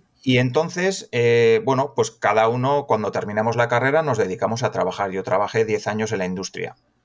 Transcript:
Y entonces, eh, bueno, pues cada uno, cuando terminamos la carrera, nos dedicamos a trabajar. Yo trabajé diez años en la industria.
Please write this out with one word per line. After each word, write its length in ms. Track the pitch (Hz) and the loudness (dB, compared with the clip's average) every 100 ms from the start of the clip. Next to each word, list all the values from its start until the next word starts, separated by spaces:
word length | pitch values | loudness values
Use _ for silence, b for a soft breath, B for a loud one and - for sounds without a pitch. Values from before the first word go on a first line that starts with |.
| _ _ 135 | _ _ 0
Y 120 | 127 | 2
entonces, 680 | 127 151 170 180 185 190 - | 2 0 -2 -2 -2 -2 -6
eh, 500 | 120 120 117 113 113 110 | 0 4 6 6 4 2
bueno, 280 | 131 139 - | 0 0 -2
pues 140 | 110 | -4
cada 380 | - 104 107 113 | 0 2 4 2
uno, 400 | 123 131 143 131 | 2 0 0 0
cuando 240 | 110 101 | -2 0
terminamos 440 | 101 98 107 113 113 | -4 -4 -2 0 0
la 120 | 117 | 0
carrera, 340 | 120 131 156 | 0 2 2
nos 160 | 151 113 | 0 0
dedicamos 460 | 92 90 101 117 | -2 -2 -2 -2
a 80 | 110 | -2
trabajar. 400 | 92 92 92 101 | -2 -4 -2 -4
Yo 100 | 95 | -4
trabajé 440 | 92 107 101 113 110 | -2 0 0 0 0
diez 200 | 107 104 | -2 -2
años 260 | 107 107 | -4 -4
en 40 | 98 | -4
la 80 | 92 | -4
industria. 500 | 92 92 92 85 - _ _ | -6 -8 -10 -12 -12 _ _